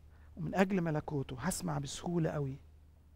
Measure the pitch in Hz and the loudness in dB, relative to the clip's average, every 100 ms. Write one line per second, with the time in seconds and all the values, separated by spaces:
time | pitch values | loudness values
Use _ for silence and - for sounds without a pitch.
0 | - - - - 156 175 196 196 170 151 | -20 -20 -16 -6 0 4 4 4 2 0
1 | - 143 135 123 156 - 180 147 139 - | 0 -2 -2 -2 -2 -2 -2 -2 -4 -4
2 | - 170 160 151 139 139 - - - - | 0 2 2 2 -2 -4 -12 -20 -20 -20
3 | - | -20